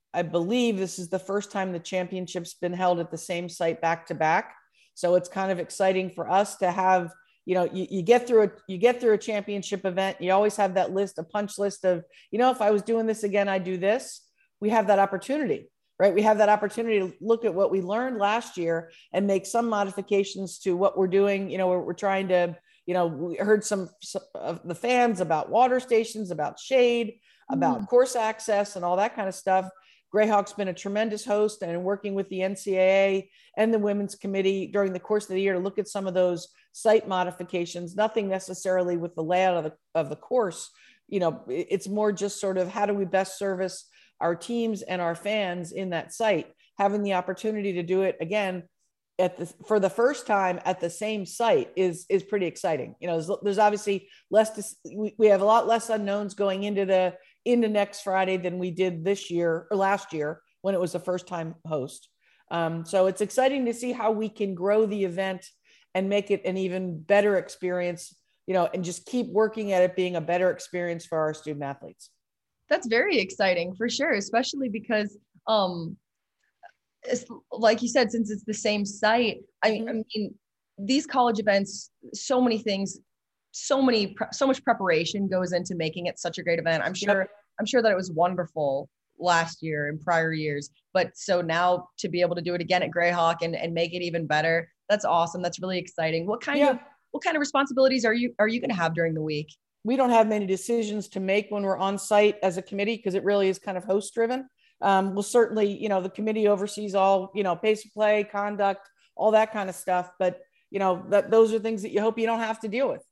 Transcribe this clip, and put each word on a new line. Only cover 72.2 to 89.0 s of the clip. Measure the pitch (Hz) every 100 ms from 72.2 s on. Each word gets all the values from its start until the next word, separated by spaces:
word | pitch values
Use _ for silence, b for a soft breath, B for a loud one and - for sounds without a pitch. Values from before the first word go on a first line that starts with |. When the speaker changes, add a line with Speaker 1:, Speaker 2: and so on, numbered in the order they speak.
| _ _ _ _ -
Speaker 2:
That's | 330 240
very | 233 403 277
exciting | 190 - 196 175 175 185
for | 233
sure, | 240 311
especially | 208 202 226 254 277 262
because, | 214 - 214 208 - _ _ -
um, | 220 190 175 165 - _ _ _ _ _ _ - _ _ _
it's, | - - - 226 -
like | - 220 233
you | 240
said, | 262 247
since | 233 202
it's | 208 -
the |
same | 208 214 208 202
site, | - 214 233 226 - - _
I, | 220
Speaker 1:
Mm-hmm. | 214 226
Speaker 2:
I | 226 220 214
mean, | 202 - _ _ _ -
these | 202 269 -
college | 269 240 214
events, | 208 196 196 - - _ -
so | 208 - 254
many | 247 220
things, | 214 196 190 - _ _ _ _ _
so | - - 269
many, | 262 226 196
pre-, | - -
so | - 269
much | 262
preparation | - 226 185 160 170 202 196
goes | 185 185
into | 180 180 175
making | 160 175 175
it | -
such | 175 -
a |
great | 175 170
event. | 165 165
I'm | - 185
Speaker 1:
Yep. |
Speaker 2:
sure, | 202 196 190 - _ -
I'm | 208
sure | 254
that | 226
it | 190
was | 185
wonderful | 156 175 180 165 160 143 135 - _